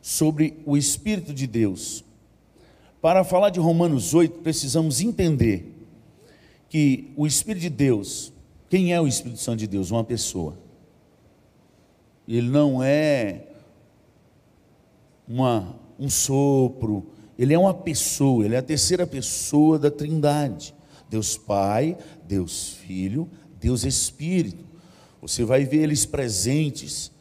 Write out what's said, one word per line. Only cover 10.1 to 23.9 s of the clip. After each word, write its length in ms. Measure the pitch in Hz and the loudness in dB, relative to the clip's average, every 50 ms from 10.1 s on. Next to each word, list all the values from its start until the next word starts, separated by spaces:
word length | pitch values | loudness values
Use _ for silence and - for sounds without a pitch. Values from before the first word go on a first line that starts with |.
| 120 110 - - - 92 82 76 73 - - - - _ _ _ _ _ _ _ _ _ _ _ _ _ _ _ _ _ _ _ _ _ _ _ _ _ _ _ _ _ _ - | -4 -6 -4 -6 -6 -6 -8 -8 -8 -14 -20 -20 -20 _ _ _ _ _ _ _ _ _ _ _ _ _ _ _ _ _ _ _ _ _ _ _ _ _ _ _ _ _ _ -4
Ele 200 | 117 120 120 120 | -2 0 0 2
não 320 | 135 147 147 143 131 127 | 4 4 4 4 2 2
é 600 | 131 135 143 151 156 151 143 131 113 101 90 - - - - - - _ _ _ _ _ _ _ _ _ _ _ _ _ _ _ _ _ _ _ _ _ _ _ _ _ _ _ _ _ _ _ _ - | 2 2 2 2 2 2 2 2 0 -2 -6 -8 -14 -18 -20 -20 -20 _ _ _ _ _ _ _ _ _ _ _ _ _ _ _ _ _ _ _ _ _ _ _ _ _ _ _ _ _ _ _ _ -8
uma, 480 | 117 123 131 127 117 110 98 90 - - - - - - | -2 0 2 2 2 0 -2 -6 -14 -18 -20 -20 -14 -8
um 100 | 135 139 | -6 -4
sopro, 1000 | - - - - 135 135 139 143 139 135 131 123 127 - 120 110 107 101 85 - - - - - - - | -2 -2 -2 0 2 2 2 4 4 4 2 2 0 -4 -4 -2 -2 -4 -4 -10 -20 -20 -20 -20 -4 -2
ele 140 | 123 139 | 2 4
é 60 | 151 170 | 4 6
uma 160 | 185 196 185 | 4 4 2
pessoa, 680 | 190 - 170 147 - - - - - 143 139 131 117 104 | 0 -6 -6 -4 -4 -4 -4 -2 2 2 4 4 4 2
ele 100 | 104 113 | 2 0
é 40 | 127 | -2
a 40 | |
terceira 440 | 131 131 156 143 - - 180 180 180 | -2 -2 -2 -2 0 0 2 0 0
pessoa 720 | 175 - - - - - - - - - 147 151 156 160 151 | -2 -4 -8 -6 -6 -6 -6 -6 0 4 6 6 6 6 4
da 120 | 139 147 | 2 0
Trindade. 840 | 147 - 147 151 160 156 143 147 143 151 147 135 98 78 - - - _ _ _ - - _ _ | 0 0 -4 -2 -2 2 2 2 2 2 0 -2 -4 -8 -14 -18 -20 _ _ _ -20 -20 _ _
Deus 280 | - 110 104 - - | -6 -4 -2 -4 -6
Pai, 600 | - - - 104 101 98 98 104 113 143 160 180 - - - - - - | -6 -4 -2 0 0 2 2 0 0 0 0 -4 -6 -12 -20 -20 -20 -8
Deus 440 | 85 98 98 87 80 - - - - | -4 -2 -2 -2 -4 -6 -10 -10 -10
Filho, 580 | - - - 90 92 92 92 95 104 147 170 170 - - - - - - | -12 -16 -14 -10 -6 -4 -4 -4 -4 -4 -6 -8 -12 -20 -20 -20 -18 -4
Deus 240 | - 117 127 117 117 | -2 -2 -2 0 -2
Espírito. 800 | 139 | -2